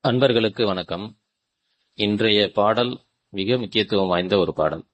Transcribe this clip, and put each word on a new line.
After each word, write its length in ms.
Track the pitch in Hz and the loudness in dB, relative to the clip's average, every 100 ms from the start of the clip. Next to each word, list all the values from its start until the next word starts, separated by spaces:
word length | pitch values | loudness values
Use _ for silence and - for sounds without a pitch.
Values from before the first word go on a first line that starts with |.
அன்பர்களுக்கு 600 | 135 123 135 117 110 - 107 | 0 2 2 2 0 -2 -2
வணக்கம். 520 | 92 85 90 107 - _ _ _ _ _ _ _ | -2 -6 -8 -10 -16 _ _ _ _ _ _ _
இன்றைய 560 | - 104 104 110 104 98 | -4 -2 2 2 2 2
பாடல் 500 | - 104 110 120 127 _ _ _ | 2 2 2 -2 -6 _ _ _
மிக 300 | 98 95 123 | -6 -2 -2
முக்கியத்துவம் 500 | 107 113 101 104 95 | -2 -2 0 0 0
வாய்ந்த 300 | 87 90 101 | 0 0 0
ஒரு 140 | 82 | 0
பாடல். 320 | - 78 78 - | 0 -2 -2 -12